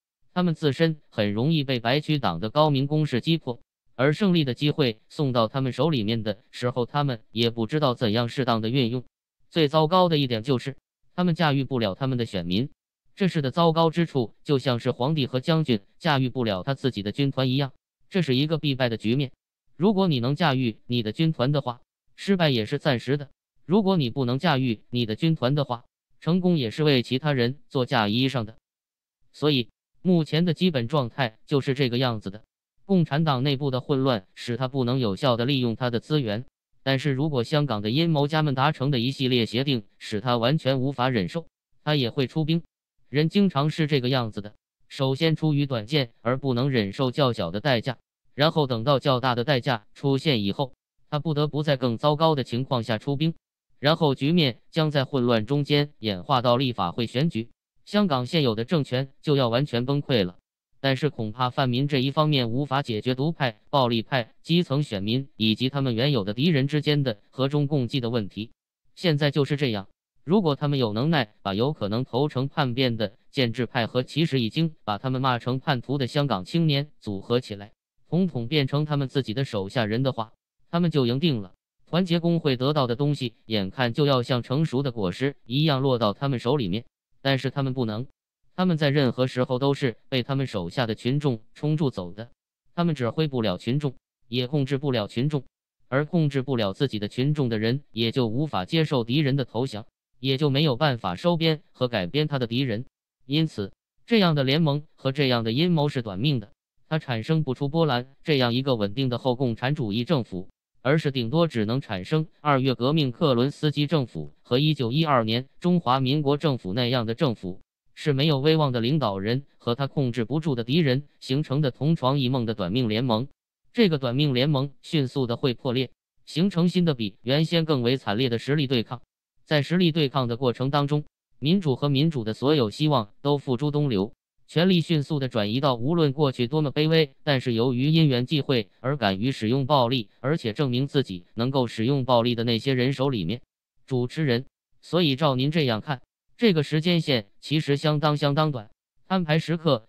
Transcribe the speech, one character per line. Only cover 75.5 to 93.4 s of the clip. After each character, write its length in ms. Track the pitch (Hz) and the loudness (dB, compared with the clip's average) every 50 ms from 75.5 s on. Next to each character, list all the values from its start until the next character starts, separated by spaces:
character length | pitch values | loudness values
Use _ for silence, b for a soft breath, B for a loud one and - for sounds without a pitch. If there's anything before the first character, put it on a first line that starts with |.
| 123 135 | -4 -4
叛 220 | - - 143 120 | -2 -2 -2 -2
徒 180 | - - 131 147 | -2 -4 -4 -2
的 80 | 135 | -2
香 220 | 117 - 151 143 139 | -2 -2 -2 0 0
港 160 | 117 95 92 | -2 -2 -4
青 240 | - - 170 170 160 | -2 -2 0 2 2
年 200 | 143 139 143 147 - - | 2 0 -2 -4 -10 -12
组 200 | - 107 101 95 | -8 -8 -8 -6
合 200 | 98 - 117 123 | -4 -2 -2 -2
起 160 | 127 - 104 | -2 -4 -12
来， 160 | 101 101 104 _ _ _ _ _ _ _ _ | -12 -12 -18 _ _ _ _ _ _ _ _
统 200 | - 165 196 175 | 0 0 0 0
统 180 | - 123 117 | -2 -4 -6
变 180 | 117 156 151 139 | -2 0 0 0
成 200 | 135 - 147 151 | 2 0 -2 -2
他 120 | 147 151 | 0 -2
们 120 | 143 139 131 | -2 -2 -2
自 160 | - 127 123 | -2 -4 -4
己 100 | - 104 | -2 -4
的 100 | 127 139 | -4 -4
手 240 | - - 104 95 98 | -4 -4 -6 -6 -4
下 160 | - 131 113 | -2 -2 0
人 200 | 104 107 120 135 | 0 0 0 0
的 80 | 135 120 | -2 -2
话， 200 | - 110 110 _ _ _ _ _ _ _ _ | -4 -8 -8 _ _ _ _ _ _ _ _
他 80 | - 170 | -2 0
们 100 | 180 170 | 0 2
就 160 | 151 147 131 | 2 2 2
赢 140 | 117 120 135 | 2 0 2
定 240 | 151 170 139 113 98 | 0 0 0 0 -4
了。 100 | 92 - _ _ _ _ _ _ | -10 -16 _ _ _ _ _ _
团 200 | _ - 165 190 | _ -2 0 0
结 160 | 175 165 170 | 2 0 0
工 180 | 160 170 170 165 | 2 2 0 2
会 180 | - 147 131 | 2 0 0
得 160 | 120 127 135 151 | 0 0 0 2
到 140 | 151 135 | 2 2
的 80 | 120 120 | 0 0
东 180 | 117 143 147 147 | 0 0 0 0
西， 220 | 139 131 117 - _ _ | -2 -4 -6 -8 _ _
眼 220 | - 110 107 98 92 | -4 -2 -2 -2 -2
看 240 | - - 127 120 117 | -2 -2 -2 -2 0
就 140 | - 147 | 0 2
要 160 | 143 139 127 120 | 2 2 0 0
像 180 | - 135 123 | 0 -2 -2
成 240 | 110 - 127 143 165 | -2 -2 -2 0 0
熟 160 | 156 - 127 143 | 0 0 -2 -2
的 80 | 135 120 | -2 -4
果 180 | 117 101 90 | -2 -4 -4
实 240 | - - 127 139 139 - _ | -2 -2 -4 -4 -4 -6 _
一 180 | 113 117 143 151 | -6 -2 0 2
样 180 | 160 143 131 135 | 2 2 2 2
落 160 | 139 127 117 | 0 0 2
到 140 | 117 104 98 | 2 0 0
他 160 | - 139 139 | 0 -2 -2
们 100 | 139 117 | -2 -2
手 180 | - 117 139 | 0 0 0
里 120 | 151 120 90 | 0 0 -2
面， 160 | 87 113 - - _ _ _ _ _ _ | -4 -4 -6 -8 _ _ _ _ _ _
但 160 | _ 139 139 | _ 0 0
是 140 | 131 127 135 | 0 0 -4
他 120 | - 143 139 | -4 -2 -4
们 100 | 135 127 | -4 -2
不 120 | 131 123 | -4 -4
能。 220 | 110 107 107 127 - _ _ _ _ _ _ _ _ _ | -4 -4 -6 -8 -10 _ _ _ _ _ _ _ _ _
他 120 | - 185 | -2 0
们 100 | 185 170 | 0 2
在 140 | 147 156 143 | 2 2 2
任 200 | 135 151 139 123 | 2 4 2 2
何 160 | 110 - 127 | 2 0 -2
时 160 | 127 - 127 127 | -2 0 -2 -2
候 140 | - 127 123 | 0 0 0
都 140 | 135 139 143 | 2 0 0
是 240 | 139 147 131 107 - _ - | 2 -2 -4 -4 -4 _ -4
被 140 | - 131 117 | -4 -4 -2
他 120 | - 139 | -2 -2
们 120 | 135 135 | -2 -2
手 220 | 123 - 104 87 85 | -4 -4 -6 -6 -4
下 180 | - - 123 | -2 -2 -2
的 80 | 110 110 | -2 -2
群 240 | - - 120 131 147 | -4 -2 -2 -2 0
众 220 | 143 147 120 110 - - - | 0 0 -2 -2 -8 -16 -16
冲 220 | - - 147 156 | -6 -4 -2 0
住 140 | 151 165 135 | 0 0 -2
走 220 | - - 90 87 85 | -2 -4 -10 -10 -10
的， 180 | 104 113 120 - _ _ _ _ _ _ _ _ | -14 -16 -16 -18 _ _ _ _ _ _ _ _
他 100 | - 175 | -2 0
们 100 | 175 156 | 0 0
指 140 | 135 123 113 | 0 -2 -2
挥 180 | - - 160 | 0 -2 -2
不 140 | 151 131 123 | -2 0 -2